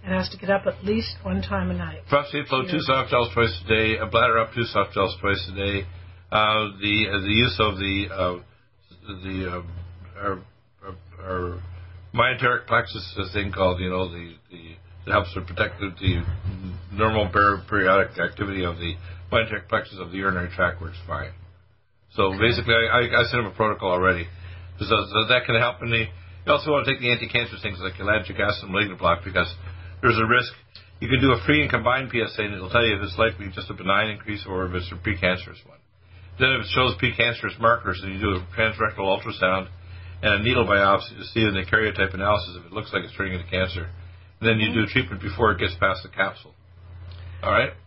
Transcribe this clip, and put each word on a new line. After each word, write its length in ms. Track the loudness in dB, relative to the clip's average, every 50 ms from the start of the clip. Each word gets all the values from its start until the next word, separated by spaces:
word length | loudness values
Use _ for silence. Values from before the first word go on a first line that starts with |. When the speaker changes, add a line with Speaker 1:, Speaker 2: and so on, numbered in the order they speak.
| -2
Speaker 1:
and 80 | 0
has 160 | 0 0 0 -2
to 80 | -6
get 140 | -8 0 0
up 160 | 0 2 2
at 180 | -2 -4 -2 -2
least 320 | -2 0 0 -2 -4 -10 -10
one 180 | -6 -4 -2 -2
time 300 | -2 -2 -2 -2 -2 -2
a 40 | -2
night. 260 | -4 -4 -6 -10 -14 -2 0
Speaker 2:
Prostate 360 | 0 0 2 0 -6 -6 -4 0
flow, 140 | 0 0
two 100 | 0 0
Speaker 1:
Cheers. 140 | -2 -2 2
Speaker 2:
soft 240 | 2 2 2 2 2
gels 200 | 2 2 2 2
twice 260 | 2 2 2 2 0 -6 0
a 40 | 2
day. 280 | 2 4 4 2 0
A 100 | 0 -2
bladder 300 | 2 4 4 4 6 4 4
up, 140 | 2 0 -2
two 100 | -4 -4
soft 280 | 0 2 0 0 2
gels 240 | 2 0 0 0 0 -2
twice 280 | 0 0 0 0 -2 -8
a 60 | -6
day. 300 | -4 -2 -2 -2 -2 -4 -6 -12 -16 -18 -20 -20 -20 -12 -2
Uh, 380 | 0 2 4 4 2 2 0 -2 -4 -4
the, 240 | 0 2 2 2 2 2
uh, 100 | 0 -2
the 100 | 0 2
use 240 | 4 4 4 2 4 2
of 200 | 2 2 2 -2
the, 280 | -2 -2 -2 -2 -2 -4
uh, 240 | -4 -2 -2 -2 -2 -4 -10 -18 _ _ _ _ _ _ _ _ -20 -20 -16 -14 -14 -10
the, 260 | -8 -6 -6 -4 -4 -6
uh, 720 | -6 -8 -10 -10 -12 -12 -12 -14 -16 -18 -20 -18 -14 -8
our, 220 | -6 -4 -6 -6 -8 -20 _ _ _ _ _ _ -18
our, 100 | -16 -16 -16 -18 -20 -20 -14 -8
our 380 | -6 -4 -4 -4 -4 -6 -8 -10 -12 -14 -14 -16 -18 -18 -20 -18 -6
myenteric 540 | 0 2 2 2 2 2 2 2 2 2 0
plexus, 480 | 2 2 2 2 0 -8 -12 -12 -10 -8 -8
a 140 | -8 -4
thing 180 | -4 -4 -4 -4
called, 280 | 0 2 2 2 4 2
you 80 | -2 -2
know, 200 | -2 -2 -2 -4
the, 240 | -6 -12 -14 -14 -16 -20 _ _
the, 80 | -20 -18 -18 -18 -20 -20 -20 -20 -20 -16 -4
that 60 | 0
helps 200 | 2 2 0 0 -6
to 60 | -8
protect 400 | -8 -8 -2 -2 -2 -2 -2 -6
the, 100 | -6 -6 -6 0
the 220 | 0 2 2 2 -2 -4 -6 -4 -6 -6 -6 -6 -10 -10 -10 -12 -12 -10
normal 360 | 0 2 2 4 4 2 0 2
per-, 320 | 4 4 6 6 4 2 -2 -2
periodic 500 | 0 4 6 6 6 6 4 2 0 -4
activity 460 | -4 -4 -2 -4 -4 -4 -2 -2 -2
of 120 | -2 -4
the 160 | -4 -6 -6 -6 -8 -10 -14 -14 -14 -6 0
myenteric 360 | 2 2 2 2 -4 -8 -2 -2
plexus 300 | -2 -2 -2 -4 -12 -12
of 120 | -10 -8
the 80 | -6 0
urinary 300 | 0 0 0 0 -4 -4 0
tract 260 | 0 0 0 0 -4
works 140 | -10 -10 -12 -12 -10
fine. 240 | -8 -8 -8 -8 -10 -12 -16 -20 -20 -20 -20 _ _ _ _ _ _ _ _ _ _
So 120 | 0 2 2 2 4
Speaker 1:
Okay. 40 | 2
Speaker 2:
basically, 340 | 2 2 2 2 2 4 4
I, 120 | 4 6 4 4 2 2 4
I, 120 | 4 4
I 40 | 4
sent 160 | 4 2 -2
him 60 | -2
a 80 | -2 0
protocol 340 | 0 2 2 2 0 0 0
already. 340 | 2 4 4 4 4 2 -2 -8 -10 -16 -16 -16 -16 -16 -16 -16 -8 -8
So, 60 | 0
so 400 | 2 2 2 2 2 0 0 4 4
that 160 | 4 2 4
can 100 | 2 2 4
help. 220 | 4 2 0 -4
And 100 | -4 -2
they, 180 | 0 0 -2 -2 -8 -16 -18 -18 -20 -8 2
you 60 | 2
also 180 | 2 2 4 2
want 160 | 2 2 4
to 60 | 2
take 80 | 0 0
the 100 | 2 0
anti-cancer 460 | 2 2 0 0 0 0 0 0 -8 -8
things 160 | -8 -8 -8 -4
like 140 | -6 -6 -6
ellagic 440 | -4 0 2 2 2 0 -4 -2 0
acid 260 | 0 0 0 -4 -8
and 80 | -2
malignant 280 | 0 0 0 0 -2 0
block 240 | 2 2 2 2 -2
because 280 | -2 0 0 0 0 -4 -12 -14 -14 -14 -14 -14 -16 -10 2
there's 160 | 2 4 4 4
a 80 | 4
risk. 260 | 4 4 2 2 0 -10 -16 -20 _ _ -20 -20 -20 -10 -8
You 80 | 0 2
can 120 | 2 4
do 120 | 6 6
a 80 | 4 4 4
free 180 | 2 4 4
and 80 | 4 2
combined 400 | 0 2 2 2 2 2 -2 -2
P 100 | -2 -2
S 120 | -2 -2 -2 -4
A, 40 |
and 120 | -4 -4 -4
it'll 160 | -8 -8 2
tell 140 | 2 4 4
you 120 | 4 2
if 60 | 0
it's 160 | -2 -6 2 2
likely 300 | 2 2 2 -2 -10 -10 -10
just 160 | -10 -10 -10
a 40 | -10
benign 340 | -4 0 2 2 2 2 0
increase 340 | -4 -8 -8 -8 -8 -8 -6
or 200 | -6 -4 -2 -2
if 80 | -2 -2
it's 180 | -4 -4 -6
a 40 | -10
precancerous 680 | -6 -4 -4 -2 2 2 2 0 0 -4 -14 -16 -20 -20
one. 120 | -20 -20 -20 _ _ _ _ _ _ -20 -20 -20 -20 0 2
Then 120 | 2 2
if 80 | 4 0
it 60 | -2 0
shows 240 | 2 2 2 2 2 0
precancerous 580 | -2 -2 2 2 0 0 0 -2 -6 -6 -4 2
markers, 420 | 4 4 4 4 0 -4 -6 -4
then 100 | -6 -8
you 80 | -6 -2
do 160 | 0 0 0
a 100 | 0 -4 -6 0
transrectal 500 | 0 0 0 2 0 -2 -2 -2 -2 0 0
ultrasound 600 | 0 0 0 -8 -2 0 2 2 2 0 -2 -6 -14 -18 -18 -16 -16 -16 -16 -16 -10 0
and 120 | 2 2 2
a 80 | 4
needle 240 | 2 2 4 4 4
biopsy 500 | 4 6 6 6 6 4 4 2 -6 -12
to 80 | -12 -14
see 160 | -4 0 2
in 120 | 2 2 2
the 100 | 0 0
karyotype 480 | 2 2 4 4 2 2 0 -2 0 0
analysis 420 | 0 2 2 2 2 0 -6 -12 -14
if 60 | -16
it 60 | -10
looks 200 | -10 -10 -8 -4
like 100 | -4 -4 -4
it's 120 | -4 -6
turning 160 | -6 -4 -4 -4
into 140 | -6 -6 -4
cancer. 380 | -2 -2 0 -2 -2 -6 -8 -8 -10 -14 -16 -18 -20 -20 -20 -20 -12 _
And 80 | 2 2
then 100 | 4 4
you 80 | 2 2
Speaker 1:
Mm-hmm. 120 | 2 2
Speaker 2:
do 60 | 0
treatment 360 | 2 2 0 0 0 -6 -8
before 300 | -8 -8 0 4 4 4
it 60 | 4 2
gets 160 | -2 -4 0 2
past 220 | 2 2 2 -2
the 80 | -8 -12
capsule. 420 | -2 -2 -2 -2 -2 -10 -20 -20 -20 _ _ -20 -20 -20 -20 -20 -18 -18 -16 -16 -16 -16 -16 -16 -14 -6
All 80 | -2 2
right? 180 | 4 4 2 2 -4 -12 -20